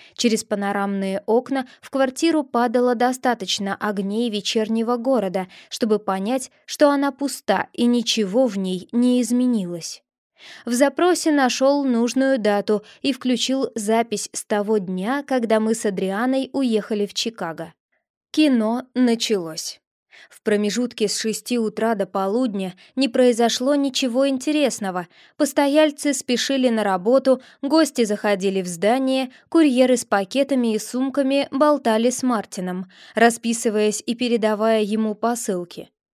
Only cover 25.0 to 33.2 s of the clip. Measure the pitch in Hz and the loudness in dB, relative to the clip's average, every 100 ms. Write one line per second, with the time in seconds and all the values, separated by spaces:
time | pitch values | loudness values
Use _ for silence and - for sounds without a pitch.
25 | 170 _ _ - 285 - 285 294 311 294 | -8 _ _ -2 0 2 2 4 2 2
26 | 294 277 - 240 - 269 254 226 202 185 | -2 -2 -2 -2 0 0 2 2 0 0
27 | 185 262 262 262 - _ 277 311 311 - | 2 2 4 0 -2 _ 0 2 2 2
28 | 220 208 214 202 196 190 180 170 196 254 | -2 0 0 0 0 -2 -4 -2 0 2
29 | 262 262 262 - - 330 302 247 254 247 | 0 -2 -4 -8 -2 4 4 6 4 2
30 | - 202 190 262 277 269 240 214 - 247 | 0 -2 0 -2 0 0 0 -2 -4 -4
31 | 269 269 269 277 277 269 302 285 240 220 | -2 0 0 0 -2 2 2 2 2 2
32 | 233 254 254 226 - - 180 180 185 - | 2 0 -2 -2 -4 -8 -6 -6 -10 -16
33 | - - | -8 2